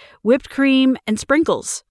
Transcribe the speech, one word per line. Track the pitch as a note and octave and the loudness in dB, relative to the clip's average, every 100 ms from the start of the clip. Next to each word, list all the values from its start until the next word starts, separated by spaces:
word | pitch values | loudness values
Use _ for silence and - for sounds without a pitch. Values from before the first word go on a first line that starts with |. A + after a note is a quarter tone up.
| - _ | -20 _
whipped | G3+ C4+ - | 0 0 0
cream, | - C#4 C4 C4 C4 - | -2 2 2 2 0 -4
and | G#3+ | -6
sprinkles. | - C#4+ D#4+ D3 - - - | 0 0 0 -2 -6 -12 -14